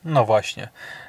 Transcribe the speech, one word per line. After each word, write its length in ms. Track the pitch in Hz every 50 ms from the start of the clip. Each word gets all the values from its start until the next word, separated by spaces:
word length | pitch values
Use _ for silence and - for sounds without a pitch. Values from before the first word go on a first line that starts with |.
| -
No 200 | 165 156 143 117
właśnie. 420 | 107 110 107 104 - - - - - - - - - - - -